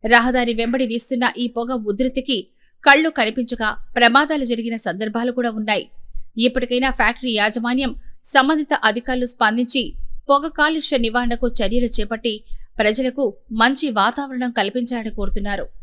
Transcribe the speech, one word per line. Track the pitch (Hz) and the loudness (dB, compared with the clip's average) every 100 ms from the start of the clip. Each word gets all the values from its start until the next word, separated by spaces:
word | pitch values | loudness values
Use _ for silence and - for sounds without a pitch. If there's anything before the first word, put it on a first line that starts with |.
రహదారి | 226 233 233 254 240 | 6 4 6 2 2
వెంబడి | 226 233 247 254 | 0 0 0 0
వీస్తున్న | 233 - 254 247 - | -2 -2 0 -2 0
ఈ | 240 | -4
పొగ | 233 233 254 208 | -4 -4 -4 -4
ఉధృతికి | 202 262 254 262 247 - _ _ _ | -2 0 -2 -2 -2 -2 _ _ _
కళ్లు | 302 277 320 | 6 6 6
కనిపించక | 311 220 254 240 240 214 - - - | 0 -2 0 -4 -2 -4 -4 -6 4
ప్రమాదాలు | 233 247 294 311 254 | 4 6 2 0 -2
జరిగిన | 233 233 226 | -4 -4 -6
సందర్భాలు | 196 175 220 220 240 | -6 -4 -4 -2 -4
కూడా | 247 240 220 | -2 -4 -4
ఉన్నాయి. | 214 214 - - - - - - 240 | -2 -2 -2 -14 -8 -6 -6 2 2
ఇప్పటికైనా | 247 240 247 269 | 2 -2 0 0
ఫ్యాక్టరీ | 247 214 240 254 214 | 2 0 0 -2 0
యాజమాన్యం, | 208 220 233 254 269 - - - - 277 | 0 0 -2 0 -2 -4 -12 -14 2 4
సంబంధిత | 269 311 294 294 | 4 2 0 0
అధికారులు | 220 220 240 254 247 | 0 0 -4 -4 -4
స్పందించి | - 220 220 247 - - - - - - | 0 0 2 0 -2 -2 -6 -6 -6 2
పొగ | 277 311 | 2 2
కాలుష్య | 302 302 320 294 277 | 0 0 0 0 0
నివారణకు | 233 233 240 233 247 - | 0 0 0 0 -2 0
చర్యలు | 208 233 240 - | 2 2 0 0
చేపట్టి | 208 226 233 208 - - - - | -2 -2 -4 -4 -6 -10 -10 0
ప్రజలకు | 214 214 254 254 262 - - 220 | 0 2 -2 0 -4 -4 -10 2
మంచి | 233 269 302 | 4 4 -2
వాతావరణం | 220 196 247 277 262 254 | 2 0 0 -6 -4 -4
కల్పించాలని | 233 202 254 233 247 220 | -2 -2 -2 -4 -4 -6
కోరుతున్నారు. | 214 196 208 202 196 - - | -2 -2 0 -2 -4 -6 -12